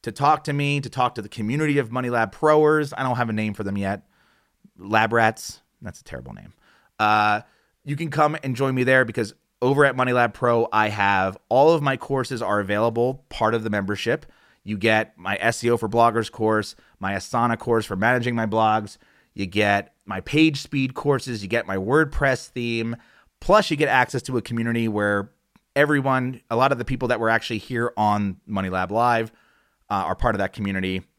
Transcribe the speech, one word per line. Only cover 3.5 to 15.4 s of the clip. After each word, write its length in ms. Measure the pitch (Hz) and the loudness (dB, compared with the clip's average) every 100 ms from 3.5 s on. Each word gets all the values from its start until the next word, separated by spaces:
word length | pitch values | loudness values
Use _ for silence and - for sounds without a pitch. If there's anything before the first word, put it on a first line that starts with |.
| 101 | -4
for 80 | |
them 140 | 101 101 | -6 -4
yet. 280 | 98 101 _ _ _ _ _ _ _ _ | -4 -4 _ _ _ _ _ _ _ _
Lab 340 | 98 110 110 | 0 2 4
Rats. 500 | 117 113 110 - - _ _ | 4 4 2 -14 -18 _ _
That's 200 | - - | -18 -18
a 20 | |
terrible 300 | - 64 64 | -16 -14 -14
name. 200 | 50 50 _ _ _ _ _ | -18 -20 _ _ _ _ _
Uh, 420 | 107 107 104 107 - _ _ _ | 2 4 4 0 -4 _ _ _
you 120 | 143 147 | -8 -6
can 160 | 165 | -4
come 260 | 131 151 156 | 2 2 0
and 120 | 135 120 | -6 -2
join 200 | 135 127 | -2 0
me 80 | |
there 200 | 127 131 | 4 4
because 300 | 120 110 104 - _ _ | 4 -2 -6 -8 _ _
over 220 | 127 139 | 0 4
at 120 | 139 127 | 4 4
Money 180 | 127 | 0
Lab 200 | 123 120 | 2 2
Pro, 360 | - 120 117 117 | 2 2 2 2
I 180 | 110 107 | 2 0
have 480 | 104 98 98 95 98 _ | 2 2 4 0 -4 _
all 220 | 123 147 | 4 6
of 100 | 165 | 4
my 160 | 143 131 | 0 -4
courses 440 | - 135 123 123 | -4 -4 -4 -4
are 180 | 107 104 | -2 -2
available, 680 | 98 104 117 113 123 131 _ | 0 0 0 2 -2 -2 _
part 240 | - 110 | -2 0
of 100 | 113 | 0
the 60 | 110 | -2
membership. 560 | 104 98 101 113 131 - _ _ _ | -4 -2 -4 -2 -4 -6 _ _ _
You 140 | - 104 | -10 -2
get 400 | 110 110 110 _ | 2 2 0 _
my 200 | 90 | -6
S 240 | 101 | -2